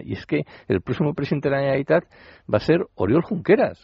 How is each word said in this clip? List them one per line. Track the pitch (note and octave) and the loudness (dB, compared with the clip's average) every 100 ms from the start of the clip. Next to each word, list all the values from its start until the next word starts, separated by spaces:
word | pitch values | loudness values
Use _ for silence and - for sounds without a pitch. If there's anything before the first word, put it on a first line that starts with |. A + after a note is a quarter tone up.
| - | -8
y | |
es | G2+ - | -10 -4
que | D3+ - - - | -4 -4 -10 -4
el | F#2+ | -2
próximo | - B2+ D3+ D3 | -2 -2 -2 -2
presidente | C#3+ D3 C#3+ | -4 -2 -2
de | C#3 | -2
la | |
Generalitat | C#3 C#3 C3+ E3 - - - - - | 0 -2 0 0 0 -16 -20 -20 -2
va | G#2 | -2
a | |
ser | - E3+ - | 2 0 0
Oriol | - F#2 C3 | -4 2 2
Junqueras. | - G#3+ - A3+ E3 F2 | 0 -2 2 2 2 -4